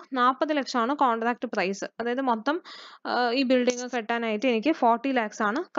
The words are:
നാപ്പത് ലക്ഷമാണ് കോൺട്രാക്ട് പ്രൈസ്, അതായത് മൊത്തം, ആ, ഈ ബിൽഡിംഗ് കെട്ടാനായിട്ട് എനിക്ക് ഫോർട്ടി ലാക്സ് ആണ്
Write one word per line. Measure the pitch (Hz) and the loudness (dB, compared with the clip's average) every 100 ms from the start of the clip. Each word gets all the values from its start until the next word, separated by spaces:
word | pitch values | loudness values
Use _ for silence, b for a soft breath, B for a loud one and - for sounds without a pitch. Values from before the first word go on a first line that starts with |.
| - | -2
നാപ്പത് | 262 247 262 311 302 | 2 2 2 0 -2
ലക്ഷമാണ് | 254 254 233 294 | -2 -2 0 2
കോൺട്രാക്ട് | 269 226 233 233 240 | 2 2 0 -2 -4
പ്രൈസ്, | 214 185 196 - - | -2 -2 -4 -8 -6
അതായത് | 233 247 | -4 -2
മൊത്തം, | 269 226 220 330 B B B B - | 0 0 0 -4 B B B B -4
ആ, | 226 247 | 0 0
ഈ | 254 | 0
ബിൽഡിംഗ് | 254 254 247 247 247 247 | 2 2 2 -2 -4 -6
കെട്ടാനായിട്ട് | 214 233 233 214 262 | -4 -2 -2 0 0
എനിക്ക് | 226 247 | 2 2
ഫോർട്ടി | 320 233 233 277 | 2 4 2 2
ലാക്സ് | 254 214 - | 0 -2 -2
ആണ് | 214 254 370 | -2 -2 -2